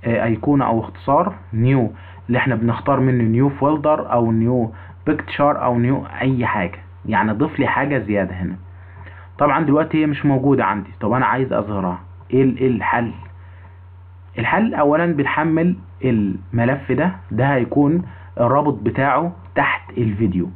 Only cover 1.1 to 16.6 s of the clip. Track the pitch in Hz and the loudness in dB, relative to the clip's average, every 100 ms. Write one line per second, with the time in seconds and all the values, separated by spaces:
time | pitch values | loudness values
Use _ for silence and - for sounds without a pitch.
1.1 | 147 175 - - 113 123 135 113 - - | 2 2 -4 -8 0 2 2 0 -4 -20
2.1 | - - 120 123 113 117 113 - 135 131 | -18 -2 0 0 0 0 -2 0 2 2
3.1 | 127 113 117 139 139 139 156 147 151 - | 2 2 2 2 2 0 2 2 0 2
4.1 | 123 117 113 113 127 113 - - - - | 0 2 2 2 0 -2 -6 -20 -8 -4
5.1 | 151 147 - 147 147 127 120 120 139 - | -2 -4 0 2 2 0 2 2 0 -4
6.1 | - 131 131 110 107 87 - - - - | -4 -2 0 0 -2 -4 -6 -20 -16 -4
7.1 | 104 107 107 151 - 123 120 143 139 104 | 0 0 0 -2 0 -2 0 0 -2 0
8.1 | 101 90 - 87 - - - - - - | -2 -2 -4 -8 -8 -14 -20 -20 -20 -20
9.1 | - - - 143 139 151 147 156 156 156 | -20 -20 0 2 2 2 2 2 0 0
10.1 | 143 147 135 135 127 101 101 92 - 104 | 0 0 2 2 2 2 -2 -6 -6 -2
11.1 | 123 120 120 131 113 101 104 90 90 - | 0 2 0 0 -2 -2 -4 -4 -6 -12
12.1 | - - 127 131 120 131 117 - 120 117 | -20 -2 2 2 2 0 0 0 -2 -2
13.1 | - - - - - - - - - - | -8 -16 -20 -20 -20 -20 -20 -20 -20 -20
14.1 | - - - 113 170 226 - 147 151 170 | -20 -16 -8 -2 0 0 2 2 2 2
15.1 | 156 135 143 160 160 170 180 - - 127 | 0 -2 0 0 2 2 0 -8 -6 0
16.1 | 113 101 92 92 113 | 0 0 -4 -4 0